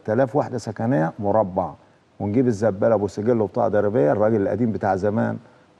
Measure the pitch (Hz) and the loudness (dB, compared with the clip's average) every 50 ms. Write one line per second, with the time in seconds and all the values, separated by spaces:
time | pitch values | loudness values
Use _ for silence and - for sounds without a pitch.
0 | - 110 107 123 135 120 - 147 - - 123 113 - 113 98 - 113 120 139 156 | -4 -2 0 0 0 0 0 -2 -2 -2 -6 -8 -8 -8 -8 -4 -2 0 0 0
1 | 160 - - - 101 101 98 110 104 90 90 95 87 85 - - _ _ _ _ | -2 -2 -4 -4 -2 0 2 2 0 0 -2 -4 -4 -4 -6 -14 _ _ _ _
2 | _ _ _ - 95 101 104 131 127 123 110 95 113 110 95 98 110 117 113 98 | _ _ _ -8 -4 -2 0 2 2 2 2 2 0 0 0 2 2 2 2 2
3 | 104 95 - 107 104 120 123 110 104 95 - 117 110 101 98 104 104 104 104 131 | 0 -2 -4 -2 0 0 2 2 0 -2 0 0 0 2 2 2 0 2 2 2
4 | 143 147 127 101 107 110 113 104 98 95 101 101 123 113 101 95 110 98 95 92 | 2 2 2 2 2 2 2 2 0 0 0 0 0 0 -2 -2 -2 -2 0 0
5 | 101 104 104 117 113 110 110 113 - - - - _ _ _ | 0 -2 0 0 -2 -2 -4 -8 -12 -18 -20 -20 _ _ _